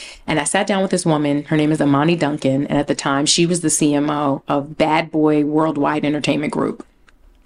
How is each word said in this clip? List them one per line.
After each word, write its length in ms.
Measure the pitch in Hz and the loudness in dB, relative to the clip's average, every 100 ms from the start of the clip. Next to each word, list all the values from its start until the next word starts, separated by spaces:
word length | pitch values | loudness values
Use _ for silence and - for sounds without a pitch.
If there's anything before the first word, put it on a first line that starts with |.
| - - - | -20 -12 -4
And 120 | 151 | -2
I 40 | |
sat 240 | 143 190 208 | 0 0 0
down 160 | 196 | 0
with 80 | 190 | 0
this 140 | 180 170 | 0 2
woman. 400 | 151 147 143 156 | 2 2 0 0
Her 120 | 156 | 0
name 140 | 151 | 2
is 100 | 156 | 2
Amani 340 | 143 139 156 170 | 2 4 2 2
Duncan. 520 | 143 147 135 135 147 | 0 0 0 0 0
And 100 | 143 | -2
at 80 | 143 | 0
the 100 | 139 | -2
time, 300 | 147 139 147 | -2 0 0
she 220 | - 170 | 2 2
was 140 | 175 | 0
the 100 | 156 | -2
C 240 | - 151 143 | 0 2 2
M 160 | 151 | 0
O 320 | 147 143 135 - | -2 -2 -2 -2
of 300 | 143 147 156 | -4 -2 -2
Bad 320 | 156 160 160 | 0 0 0
Boy 340 | 156 151 151 | 0 2 2
Worldwide 640 | 147 151 156 147 147 151 147 | 2 0 0 0 -2 -2 -2
Entertainment 480 | 147 143 147 151 | -2 -2 -2 -2
Group, 320 | - 110 - - _ _ _ - _ | -4 -4 -6 -16 _ _ _ -20 _